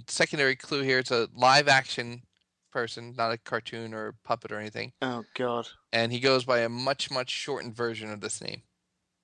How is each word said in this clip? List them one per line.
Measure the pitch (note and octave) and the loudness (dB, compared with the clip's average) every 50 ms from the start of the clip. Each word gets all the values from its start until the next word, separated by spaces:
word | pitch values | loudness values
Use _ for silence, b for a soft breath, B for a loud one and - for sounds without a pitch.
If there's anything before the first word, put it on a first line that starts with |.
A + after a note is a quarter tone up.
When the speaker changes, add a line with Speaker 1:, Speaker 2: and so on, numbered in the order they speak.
| A#2 | -10
Speaker 1:
secondary | - - - E3 - E3 D3 C#3 C3 C3 | -4 0 0 0 2 2 4 4 4 2
clue | - - - D3+ C#3 | 0 -4 -4 -2 0
here. | C3+ C3+ C3 C3 | 2 2 2 2
It's | B2+ - | 2 2
a | B2+ A#2+ A2 - - | 2 2 0 0 2
live | A#2+ B2+ C3 C3+ D3 C#3+ | 4 6 8 8 8 8
action | C#3+ C3+ C3+ B2+ - - B2+ A#2+ A#2+ A#2+ B2 - _ _ _ _ _ _ _ _ _ | 6 6 4 4 0 -4 -6 -6 -8 -10 -14 -16 _ _ _ _ _ _ _ _ _
person, | - C3 A#2 A#2 - A#2 A#2 A#2+ B2 | -4 -4 -4 -4 -6 -10 -14 -8 -4
not | A#2+ A#2 A2+ | -2 0 0
a | A#2 | -2
cartoon | - - - B2 A2+ - - A#2+ A2+ A2+ A2+ A2 | -4 -4 -4 -4 -4 -4 -6 -10 -8 -8 -8 -8
or | A2 G#2+ G#2+ A2+ _ _ | -8 -8 -8 -10 _ _
puppet | - A#2 A#2 - - | -2 -2 -2 -4 -6
or | A2 G#2 | -8 -8
anything. | G#2+ G#2+ G#2+ A2+ A2 B2+ - - | -8 -8 -8 -8 -8 -8 -6 -4
Speaker 2:
Oh, | C3+ B2+ A#2+ A#2 G#2+ _ - | -4 -4 -4 -4 -8 _ -6
God. | - B2+ A#2+ A#2+ A#2 A#2 - - _ _ _ | -4 -2 -2 -2 -2 -4 -8 -12 _ _ _
Speaker 1:
And | - A2+ A#2 A#2 | 0 2 2 2
he | B2 A#2+ | 0 2
goes | B2+ C3+ C3 C3 A#2+ | 4 4 4 4 4
by | C3 B2 A#2+ | 2 2 2
a | A#2 A#2 | 2 0
much, | A#2+ B2 C3 C3+ C#3 - - - | -2 -2 -2 -2 -2 -2 -4 -4
much | C#3 B2+ B2 - | -4 -4 -4 -4
shortened | - - - D3 C3+ F2+ F#2 A#2+ A2 | -6 -6 -6 -6 -6 -6 -6 -8 -6
version | A#2 A#2+ A#2 A2+ A2 A2 G#2+ | -4 -4 -4 -4 -6 -8 -10
of | G#2+ G2+ | -8 -8
this | G2+ G#2 - - | -6 -6 -6 -8
name. | - - - - - _ _ _ _ _ _ _ _ _ _ _ | -8 -10 -12 -12 -14 _ _ _ _ _ _ _ _ _ _ _